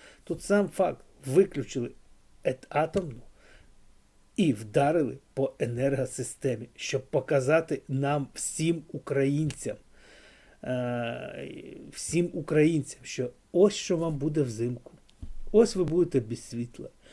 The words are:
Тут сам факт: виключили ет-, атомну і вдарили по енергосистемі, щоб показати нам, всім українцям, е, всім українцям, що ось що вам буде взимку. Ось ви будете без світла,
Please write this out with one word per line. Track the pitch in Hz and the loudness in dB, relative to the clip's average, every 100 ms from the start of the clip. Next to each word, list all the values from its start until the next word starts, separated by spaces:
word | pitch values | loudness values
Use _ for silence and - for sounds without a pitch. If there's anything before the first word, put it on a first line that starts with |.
| - - | -20 -16
Тут | - 170 | -8 -6
сам | - 202 196 | 2 2 2
факт: | - 175 131 - - 131 | 0 0 -2 -12 -12 2
виключили | 151 202 147 127 131 120 - - - - - | 4 4 0 -6 -6 -6 -8 -20 -20 -20 -4
ет-, | 147 127 - | -4 -4 -2
атомну | 143 160 196 165 117 - - - - - - - - _ _ _ - | 0 0 -2 -4 -8 -16 -20 -20 -20 -20 -20 -20 -20 _ _ _ 0
і | 165 | 2
вдарили | 107 110 147 143 170 127 135 - | 0 0 2 4 4 0 -4 -8
по | - 135 - | -2 -2 -2
енергосистемі, | 120 120 139 135 123 - 120 - 135 113 - - | -4 0 0 0 -2 -6 -8 -4 -4 -4 -8 -12
щоб | - 135 - | -4 -4 0
показати | 143 - 143 127 160 160 143 - | -2 2 2 4 2 2 -4 -4
нам, | 135 139 147 135 | -2 0 0 -2
всім | - - - 160 165 - | -8 -8 -2 0 -2 -6
українцям, | 147 - 139 139 143 156 - - - - - - - - - - - | -12 -2 0 2 2 0 -4 -8 -10 -14 -20 -20 -20 -20 -20 -20 -12
е, | - 127 123 120 117 123 127 - 139 - 135 - 143 | -4 -2 -2 -2 -4 -6 -10 -10 -12 -14 -16 -16 -16
всім | - - 160 175 | -12 -2 0 0
українцям, | 180 147 151 156 160 131 - | -2 0 4 4 4 -2 -10
що | - - 123 - _ | -10 -6 -6 -8 _
ось | 175 202 | 4 6
що | 196 - 170 | 4 -2 0
вам | 165 147 | 0 -2
буде | 147 151 | 0 0
взимку. | 127 110 123 123 - - _ _ - - - | 0 -2 -4 -4 -12 -20 _ _ -10 -6 4
Ось | 214 226 190 | 6 6 2
ви | |
будете | 165 170 175 135 | 0 2 2 2
без | 110 117 | 0 -6
світла, | - 117 120 - - - - | -8 -8 -8 -10 -16 -18 -20